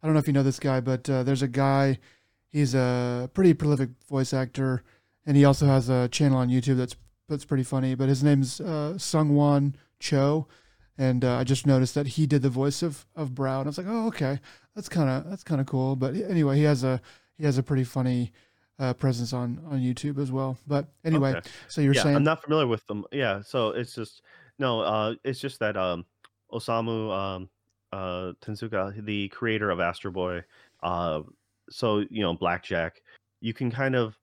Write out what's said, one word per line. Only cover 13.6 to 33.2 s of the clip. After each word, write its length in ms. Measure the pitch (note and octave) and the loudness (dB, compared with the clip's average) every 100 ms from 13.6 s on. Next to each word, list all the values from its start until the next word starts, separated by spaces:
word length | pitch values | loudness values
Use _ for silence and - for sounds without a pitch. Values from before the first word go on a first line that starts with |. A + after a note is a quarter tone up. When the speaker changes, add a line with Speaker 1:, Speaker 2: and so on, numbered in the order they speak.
| C#3 | -4
Speaker 1:
I 20 | |
was 80 | D3 | -6
like, 100 | F#3 | -6
"Oh, 200 | A3+ A3 | -4 -4
okay, 320 | - C3+ C#3 - - _ - | -2 -2 -2 -8 -20 _ -16
that's 140 | G3 | -6
kinda, 340 | F3 C#3+ C3 D#3+ | 0 0 0 -6
that's 160 | F#3+ | -12
kinda 220 | - D3+ C3+ | -4 -2 0
cool." 300 | C3 C3 C3+ | 0 0 0
But 200 | C3 D3 | -2 -2
a-, 140 | G#3 | -2
anyway, 280 | F#3 C#3+ C#3 | 2 4 4
he 60 | |
has 200 | D3+ C#3+ | 4 2
a, 180 | C3 B2+ - - _ _ | 0 -2 -6 -20 _ _
he 80 | D3+ | 0
has 120 | C3 | 0
a 60 | |
pretty 200 | C3 C3+ | 0 0
funny, 480 | B2+ C3+ B2+ B2 A#2+ _ _ _ _ _ | -2 -2 0 0 -2 _ _ _ _ _
uh, 140 | C3 | -4
presence 400 | B2 C#3 A#2+ A#2+ | 0 0 0 -4
on, 260 | B2+ B2 B2 D#3+ | -4 -4 -6 -6
on 100 | C#3 | -2
YouTube 360 | B2+ B2 D3 C#3 | 0 -2 -4 -4
as 140 | C#3+ | -4
well. 260 | C3 C3+ B2+ - | -2 -4 -6 -2
But 240 | C#3+ C#3+ _ | -4 -4 _
anyway, 320 | D#3+ D#3 C3+ C3 | 0 2 2 -2
Speaker 2:
Okay. 60 | - - - | -6 -20 -12
Speaker 1:
so 140 | - | 0
you 80 | C#3+ | 4
were 40 | |
Speaker 2:
Yeah, 100 | C#3 | 4
Speaker 1:
saying? 120 | D3 C#3+ | 4 4
Speaker 2:
I'm 80 | |
not 200 | D3 D#3 | 2 0
familiar 240 | C#3+ D3+ C3+ | 0 2 2
with 180 | A2 _ | 0 _
them. 180 | G#2 - | -10 -6
Yeah, 300 | C#3 B2 G2 | -4 -2 -2
so 280 | G#2 C3 A2 | -4 -2 -2
it's 260 | G#2 A#2+ - | -2 -8 -10
just, 260 | A2 - _ - - _ | -12 -14 _ -20 -20 _
no, 220 | C3+ A2+ | -2 0
uh, 340 | F2 G#2+ G#2+ A2+ | 0 0 -2 -4
it's 160 | C3+ B2+ | -8 -6
just 200 | C#3+ - | -8 -4
that, 160 | A2 G2+ | -4 -2
um, 280 | F#2 F2 F2 _ - _ _ | -2 -4 -8 _ -20 _ _
Osamu, 600 | A#2 - A#2 A2+ A2+ A2 | -10 -4 -2 -2 -4 -4
um, 380 | F#2+ G2 F#2 F#2+ _ _ _ _ | -4 -4 -8 -12 _ _ _ _
uh, 420 | G2 F#2 F2+ F#2 F2 | -10 -8 -6 -8 -12
Tezuka, 640 | - G#2+ A2+ G#2 G2 G2+ G#2+ | -14 -12 -6 -6 -6 -8 -8
the 240 | G#2 G2+ | -6 -6
creator 400 | - A#2 A2 G#2 | -6 -4 -2 -2
of 80 | F2 | 0
Astro 320 | F2 F2 G2+ | -2 -2 -8
Boy, 320 | F#2 F2+ F2 E2+ _ _ _ | -6 -4 -6 -10 _ _ _
uh, 400 | F2 F2 F2 D#2 D#2 _ _ _ _ | -4 -2 -2 -4 -6 _ _ _ _
so, 300 | - A#2+ G#2 G2+ | -6 -2 -2 -2
you 120 | A2 | -2
know, 140 | F#2+ E2 | -2 -2
Blackjack, 680 | F2+ E2+ - F2 E2 _ _ - | -2 -4 -4 -4 -4 _ _ -20